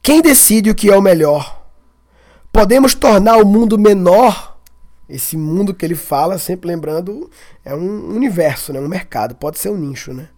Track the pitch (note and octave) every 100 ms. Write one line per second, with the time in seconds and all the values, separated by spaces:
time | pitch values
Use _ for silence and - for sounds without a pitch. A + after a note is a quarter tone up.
0 | - D#4 D#4+ C4 - A3 G#3 G#3 G3+ G3
1 | G3 E3+ D#3 D3 - - - _ _ _
2 | _ _ _ _ - A3 G3+ B3+ C4+ -
3 | C4+ G#3 G#3+ A3+ G#3 G#3+ A3+ G#3+ G#3+ G3
4 | F3+ G3 B3 - - - _ _ - _
5 | - C3 - D#3+ D3+ F3 G3+ F#3 E3 E3
6 | - C#3 E3 F#3+ - F#3 F3 E3+ D#3 D#3
7 | F3+ A3+ F4 _ - - - C#3+ F3+ G#3+
8 | D#3+ G#3+ C4 F3 D#3 B2 - C3+ C#3+ F3+
9 | - B2 A2+ - D3 D#3 G3 G#3 C#3+ C3
10 | - B2+ D#3